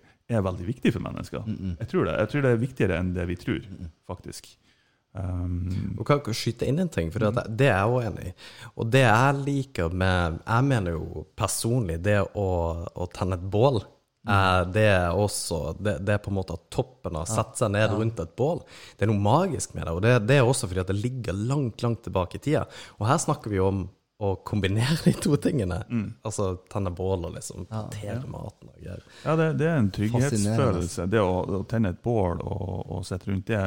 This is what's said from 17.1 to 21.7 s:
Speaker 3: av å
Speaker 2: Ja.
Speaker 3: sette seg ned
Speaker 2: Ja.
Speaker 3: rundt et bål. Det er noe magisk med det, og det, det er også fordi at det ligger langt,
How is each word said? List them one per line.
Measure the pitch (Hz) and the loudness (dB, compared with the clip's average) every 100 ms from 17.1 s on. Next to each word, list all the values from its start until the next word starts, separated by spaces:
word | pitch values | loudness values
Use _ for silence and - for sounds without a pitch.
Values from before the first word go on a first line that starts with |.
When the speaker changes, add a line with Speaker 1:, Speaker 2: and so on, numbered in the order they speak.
| 78 | -4
Speaker 3:
av | 82 | -2
å | |
Speaker 2:
Ja. | 113 | 0
Speaker 3:
sette | 110 - | -2 0
seg | 113 | 0
ned | 104 107 | 2 2
Speaker 2:
Ja. | 104 | 2
Speaker 3:
rundt | 113 113 | 0 -2
et | 82 - | -6 -2
bål. | 139 170 - - - - | -2 -2 -8 -18 -20 -2
Det | 101 | 2
er | |
noe | 104 | 4
magisk | 101 143 190 113 - 85 | 4 4 4 -2 -6 -6
med | 82 | -4
det, | |
og | 85 | 2
det, | 110 123 107 | 4 4 6
det | 143 | 6
er | |
også | 120 135 90 | 4 2 -2
fordi | 92 | -2
at | 92 | -2
det | 101 | -2
ligger | 123 127 107 | -2 -4 -4
langt, | 98 113 143 127 | -2 0 0 -2